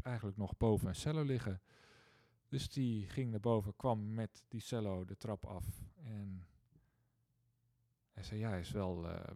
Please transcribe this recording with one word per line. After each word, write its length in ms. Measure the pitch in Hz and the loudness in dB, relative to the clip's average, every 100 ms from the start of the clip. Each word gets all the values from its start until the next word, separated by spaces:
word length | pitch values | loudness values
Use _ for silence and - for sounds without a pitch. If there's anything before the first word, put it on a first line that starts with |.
eigenlijk 360 | - 120 104 98 | -4 -2 -2 -2
nog 200 | 98 - | -2 4
boven 300 | 117 104 - | 6 6 4
een 80 | 90 | 0
cello 280 | - 156 | 0 2
liggen." 380 | 147 127 110 92 - - - - - - _ _ _ | 2 2 0 -4 -6 -20 -20 -20 -20 -20 _ _ _
Dus 220 | 135 - | -4 -2
die 400 | - 123 110 98 | 2 2 2 0
ging 220 | - 127 | -2 0
naar 80 | 110 | 2
boven, 360 | 117 113 104 - | 4 4 4 0
kwam 380 | 131 117 107 | 2 2 0
met 300 | 110 110 - - | -2 -4 -6 -10
die 120 | 117 | -10
cello 440 | - 120 104 92 90 | -4 0 0 0 -4
de 120 | 98 | -6
trap 280 | 110 104 - | -4 -4 -4
af. 200 | 92 - - - - | -6 -6 -6 -10 -12
En 500 | 139 107 101 92 90 _ _ - _ _ _ _ _ _ _ _ _ _ _ _ _ | -8 -6 -6 -8 -12 _ _ -20 _ _ _ _ _ _ _ _ _ _ _ _ _
hij 120 | - | -12
zei, 160 | 92 107 | -6 -2
"Ja, 100 | 110 | 0
hij 100 | 92 | -2
is 120 | 87 | -2
wel, 380 | 104 95 87 85 | 0 0 0 -4
eh, 240 | 85 - | -6 -8